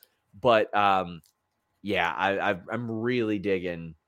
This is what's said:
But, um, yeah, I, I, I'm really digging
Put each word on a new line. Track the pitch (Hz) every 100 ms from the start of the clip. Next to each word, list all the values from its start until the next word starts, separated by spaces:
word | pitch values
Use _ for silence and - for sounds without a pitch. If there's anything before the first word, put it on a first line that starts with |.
| _ _ _ 98
But, | 127 110 101 104
um, | 101 95 90 85 - _ _ _ _ _
yeah, | 98 95 85
I, | 69 95 98 92
I, | 92 -
I'm | 113 120
really | 110 117 123 110 104
digging | 95 95 87 85 82 80